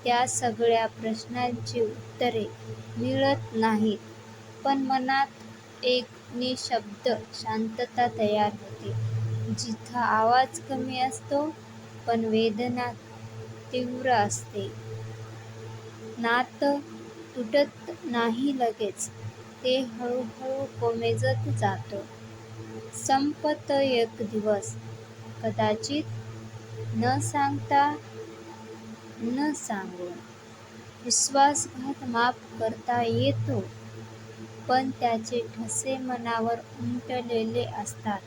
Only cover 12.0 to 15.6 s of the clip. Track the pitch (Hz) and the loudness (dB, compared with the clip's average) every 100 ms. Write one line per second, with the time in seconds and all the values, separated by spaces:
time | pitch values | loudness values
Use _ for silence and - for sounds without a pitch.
12 | - 233 220 220 226 208 247 247 247 226 | 0 2 4 4 4 2 -2 0 -2 -6
13 | - - - - - - - 254 247 247 | -14 -14 -12 -12 -12 -12 -4 -2 -2 0
14 | 262 240 202 - - 208 196 - - - | 4 6 4 0 -6 -6 -6 -6 -10 -8
15 | - - - - - - | -8 -10 -12 -12 -14 -12